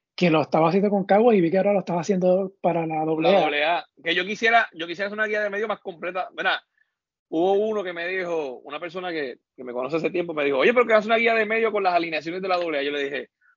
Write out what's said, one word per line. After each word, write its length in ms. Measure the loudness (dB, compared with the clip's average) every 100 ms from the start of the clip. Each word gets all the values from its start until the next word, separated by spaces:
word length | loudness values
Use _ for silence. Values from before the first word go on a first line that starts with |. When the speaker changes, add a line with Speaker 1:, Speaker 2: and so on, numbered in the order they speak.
| _ 0
Speaker 1:
Que 140 | 2
lo 120 | 4
estaba 280 | 2 2 4
haciendo 200 | 4 2
con 140 | 0
Cagua 320 | 2 4 6 6
y 60 |
vi 100 | 4
que 60 | 2
ahora 160 | 2
lo 60 | 0
estaba 200 | 0 -4
haciendo 540 | 0 0 4 2 0 -2
para 260 | -2 0 -2
la 160 | -2
doble 240 | -2 2 4
A. 40 |
Speaker 2:
La 80 | 4
doble 240 | 4 0 0
A. 200 | -2 -4 _
Que 140 | -4 -2
yo 100 | -2
quisiera, 440 | -2 2 2 2
yo 140 | -6 -10
quisiera 200 | -6 -8
hacer 100 | -4
una 80 | -4
guía 140 | -2
de 80 | -4
medio 180 | -4 -6
más 140 | -6
completa. 480 | -8 -10 -8 -6 -8 -4
Mira, 260 | -2 -2 -6 _ _ _ _ _ _
hubo 240 | 0 2
uno 320 | 2 0 -2
que 80 | -6
me 160 | -6 -6
dijo, 520 | -6 -4 -4 -6 -10
una 200 | -12 -12
persona 320 | -10 -10 -8
que, 280 | -6 -6 -10 _ _
que 60 | -10
me 80 |
conoce 240 | -6 -4 -2
hace 140 | -2
tiempo, 220 | -4 -4
me 120 | -2 0
dijo, 120 | 2
"Oye, 140 | 2
pero 120 | 4 4
que 60 |
haces 140 | 4 4
una 100 | 0
guía 180 | 2 0
de 100 | 0
medio 240 | 0 0
con 140 | 0
las 100 | 0
alineaciones 480 | 0 -2 -4 -6 -8
de 60 | -2
la 80 | -2
doble 240 | -2 -2
A?". 40 |
Yo 80 | -2
le 120 | -2
dije, 260 | -4 -6 -8 _ _